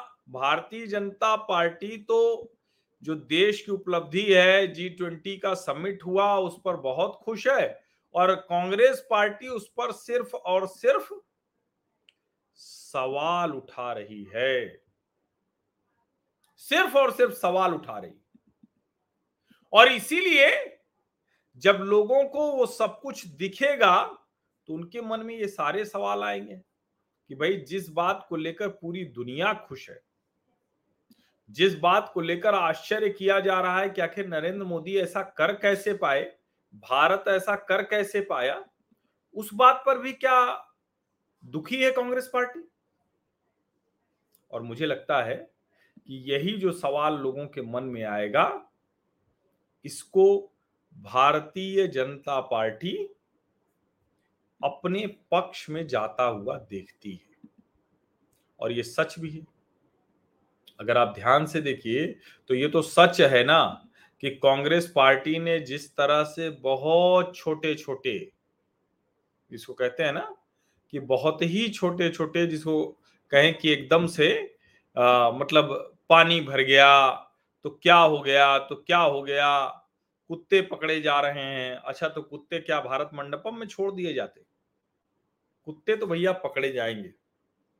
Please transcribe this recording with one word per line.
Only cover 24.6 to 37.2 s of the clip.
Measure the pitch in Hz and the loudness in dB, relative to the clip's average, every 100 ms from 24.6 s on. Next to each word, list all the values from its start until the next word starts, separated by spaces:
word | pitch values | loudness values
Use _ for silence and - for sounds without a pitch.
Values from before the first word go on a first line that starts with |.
| - | -14
तो | |
उनके | 160 170 233 | -12 -12 -12
मन | 220 220 | -8 -8
में | 226 | -8
ये | 226 202 | -8 -8
सारे | 202 147 185 | -4 -4 -4
सवाल | 208 202 202 202 | -6 -6 -4 -4
आएंगे | 208 202 208 185 _ _ _ _ _ _ _ | -4 -6 -10 -18 _ _ _ _ _ _ _
कि | |
भाई | 135 160 196 | -4 -2 -2
जिस | 139 190 165 | -6 -10 -6
बात | 156 180 196 - | -2 -2 -2 -6
को | 165 | -6
लेकर | 160 165 202 | -6 -6 -8
पूरी | 202 170 180 | -8 -12 -10
दुनिया | 165 117 123 135 196 | -12 -12 -10 -4 -2
खुश | 190 - 135 - | -4 -10 -20 -20
है, | - _ _ _ _ _ _ _ _ _ _ _ _ _ _ _ | -20 _ _ _ _ _ _ _ _ _ _ _ _ _ _ _
जिस | 107 190 | 0 0
बात | 156 170 208 208 | 2 2 2 0
को | 185 | -6
लेकर | 165 175 214 | -4 0 0
आश्चर्य | 196 165 160 - 214 208 | 2 0 -2 -4 -2 -2
किया | 202 190 196 | 0 0 2
जा | 190 185 | 2 0
रहा | 185 185 | 0 0
है | 196 | -2
कि | 190 | -2
आखिर | 165 202 190 | -4 -4 -6
नरेंद्र | 160 165 196 | -4 -4 -6
मोदी | 190 165 160 196 | -6 -8 -2 -2
ऐसा | 175 202 | -2 -4
कर | 190 - 165 | -8 -2 -2
कैसे | 202 202 196 208 | 2 0 0 -2
पाए, | 202 156 139 - - _ _ _ | -2 0 0 -2 -12 _ _ _
भारत | 104 - 135 160 196 | -20 -2 2 4 2